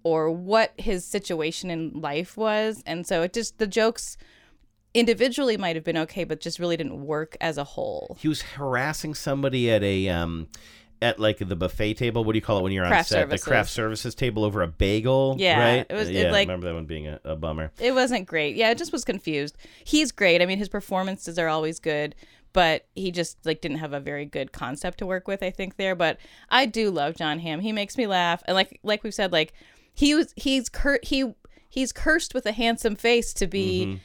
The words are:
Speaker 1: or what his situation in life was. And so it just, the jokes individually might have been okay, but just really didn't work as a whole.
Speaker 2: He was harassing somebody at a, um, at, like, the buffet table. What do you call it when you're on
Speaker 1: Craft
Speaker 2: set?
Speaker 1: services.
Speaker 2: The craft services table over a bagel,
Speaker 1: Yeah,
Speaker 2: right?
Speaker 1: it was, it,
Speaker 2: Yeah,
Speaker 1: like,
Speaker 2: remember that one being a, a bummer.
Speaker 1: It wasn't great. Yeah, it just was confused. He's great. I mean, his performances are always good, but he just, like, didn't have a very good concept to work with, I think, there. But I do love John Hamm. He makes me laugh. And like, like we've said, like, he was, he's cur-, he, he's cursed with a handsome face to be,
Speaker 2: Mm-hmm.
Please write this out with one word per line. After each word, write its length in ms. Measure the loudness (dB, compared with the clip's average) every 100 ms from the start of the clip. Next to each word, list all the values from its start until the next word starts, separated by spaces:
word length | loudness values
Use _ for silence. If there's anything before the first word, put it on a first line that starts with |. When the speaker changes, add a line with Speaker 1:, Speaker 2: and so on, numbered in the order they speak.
Speaker 1:
or 280 | 0 2 2
what 420 | 0 2 4 4 0
his 260 | -2 -2
situation 680 | -2 -4 -2 -2 -2 -4 -6
in 300 | -4 -6 -6
life 360 | -4 -4 -4 -2
was. 440 | 0 2 0 -4 -8
And 200 | -8 -2
so 160 | 0
it 100 | 0
just, 240 | -2 -6 -4
the 80 | 0
jokes 500 | 2 2 2 -8 -12 -20 _ _ _ _ _ _
individually 600 | 4 4 4 2 2 0 0
might 200 | -2 -2
have 80 |
been 140 | -2 0
okay, 260 | -2 -4
but 160 | -4 -4
just 180 | -6 -2
really 180 | 0 0
didn't 280 | -2 -6
work 320 | -4 -4 -4 -4
as 180 | -4 -4
a 60 |
whole. 520 | -6 -6 -6 -6 -10 -2
Speaker 2:
He 100 | 0
was 140 | 0
harassing 720 | -4 -6 -2 0 0 -4 -6
somebody 560 | -6 -4 0 0 2 4
at 120 | 4
a, 260 | 4 2 2
um, 400 | 0 -2 -4 -8 -14 -20 -20 -20 -2
at, 160 | -2 2
like, 180 | 0 0
the 180 | -4 -2
buffet 380 | -2 -2 -2
table. 300 | 0 0 0
What 80 | 0
do 60 | 0
you 40 |
call 160 | 0 0
it 40 |
when 100 | 0
you're 120 | 0
on 60 | 2
Speaker 1:
Craft 200 | 2 2
Speaker 2:
set? 80 | 0
Speaker 1:
services. 200 | 0 -2
Speaker 2:
The 60 | 2
craft 200 | 2 2
services 440 | -2 -4 -4 -6
table 300 | -4 -2 0
over 180 | 0 0
a 40 | -2
bagel, 680 | 2 2 4 4 4 2 2
Speaker 1:
Yeah, 220 | 4 6
Speaker 2:
right? 260 | 6 4 0
Speaker 1:
it 40 |
was, 140 | -4 -2
it, 60 |
Speaker 2:
Yeah, 180 | 2 4
Speaker 1:
like, 160 | 4 2
Speaker 2:
remember 180 | -2 -4
that 60 |
one 120 | -4 -6
being 200 | -8 -8
a, 120 | -8
a 120 | -8 -4
bummer. 340 | -4 -4 -6 -2
Speaker 1:
It 140 | 0
wasn't 340 | 2 2 0 -2
great. 300 | -2 -2 2
Yeah, 140 | 2
it 80 | 2
just 140 | -2
was 120 | -4
confused. 540 | -4 -4 -2 -2 -4 -8 -20 -18
He's 260 | 0 2 2
great. 280 | 2 4 6
I 60 | 4
mean, 100 | 0
his 140 | -4
performances 680 | -6 -4 -2 -2 -6 -6 -2
are 100 | 0
always 300 | 0 -2 -4
good, 360 | -2 -2 -2 -8 -20 _ _
but 320 | 4 4 2 -2
he 160 | -8 -4
just, 260 | -4 -6 -4
like, 160 | -4 -2
didn't 180 | -4 -6
have 140 | -6
a 80 | -6
very 240 | -6 -8
good 280 | -6 -6 -6
concept 440 | -8 -8 -6 -6 -6
to 80 | -4
work 220 | -4 -4
with, 140 | -4
I 80 | -4
think, 260 | -6 -8 -4
there. 180 | -2
But 220 | 0 0 0 -10 -20 0
I 160 | 2
do 260 | 2 0 0
love 260 | 0 -2 -2
John 240 | -4 -4
Hamm. 200 | -4 -4
He 120 | -4
makes 260 | -4 -4 -4
me 80 | 0
laugh. 360 | 2 2 0 0
And 80 |
like, 260 | 0 0 -4
like 220 | -2 -2
we've 80 | -2
said, 180 | -2 0
like, 200 | 2 0 -4 -20 _ _
he 220 | 2 4
was, 180 | 4 2 -2
he's 340 | 0 0 0
cur-, 300 | 0 2 2
he, 320 | 0 0 -2 -4 -20 -20 _
he's 240 | -4 -4
cursed 400 | 0 2 2 0
with 140 | -4 -4
a 60 |
handsome 440 | 0 2 2 0 0
face 380 | 2 4 2
to 120 | -2 -2
be, 380 | 0 0 0
Speaker 2:
Mm-hmm. 120 | -2 -6